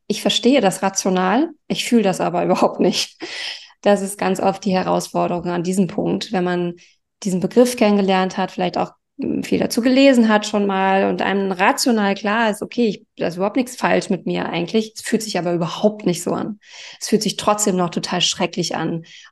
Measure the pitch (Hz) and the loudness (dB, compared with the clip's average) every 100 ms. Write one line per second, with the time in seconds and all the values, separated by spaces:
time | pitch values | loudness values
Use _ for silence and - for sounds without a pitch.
0 | - 208 208 - 240 277 196 - 196 196 | -8 -4 -2 2 4 4 4 2 -4 -2
1 | 202 185 185 220 330 - - 196 - 233 | 0 2 2 2 0 -4 -8 -6 2 2
2 | 196 175 175 175 170 185 - - 180 - | 2 0 0 0 0 2 2 2 0 0
3 | - - - - - - - _ 208 202 | -4 -8 -14 -10 -12 -12 -18 _ 2 2
4 | 196 - 185 190 196 - 208 185 175 175 | 0 -4 -2 0 0 0 0 0 0 -2
5 | 170 175 175 175 175 175 170 185 170 - | -2 -2 -2 -2 -4 -4 -2 0 0 -2
6 | 170 196 - 202 180 180 175 175 _ _ | -2 -2 -2 -2 0 -2 -4 -6 _ _
7 | _ - 202 180 180 240 247 247 214 202 | _ -10 -4 -2 2 4 4 4 2 4
8 | 190 185 185 202 208 - 180 170 - _ | 4 2 0 -2 -4 -2 -2 -2 -4 _
9 | _ - - - - - - - 247 262 | _ -8 -4 -4 -2 -2 0 0 2 6
10 | 277 247 220 214 214 208 202 190 190 190 | 6 6 6 4 0 -2 0 0 2 2
11 | 196 180 - 196 196 185 202 - 269 220 | 2 0 0 0 -2 0 2 2 2 2
12 | 202 196 208 220 220 202 - - 233 180 | 2 0 -2 0 0 -2 -6 -2 -2 -2
13 | _ - 165 175 196 262 247 - 180 185 | _ -6 -6 -2 -2 -2 -4 -2 0 2
14 | - 175 180 175 180 165 170 220 220 - | 0 -4 -2 -4 -4 -4 -2 -2 -4 -8
15 | - 214 - 180 175 175 165 - 214 214 | -4 -4 -2 -4 -2 -2 -2 0 0 0
16 | - 170 - - - 208 - - - - | -2 -2 -2 -4 -6 -10 -16 -20 -20 -12
17 | - 214 196 - - 208 208 185 175 175 | -2 0 0 -2 0 0 0 0 -2 -4
18 | - 180 170 - 175 - 170 - 160 170 | -4 -2 -2 -2 -4 -4 -4 -4 -4 -6
19 | - - - | -8 -20 -14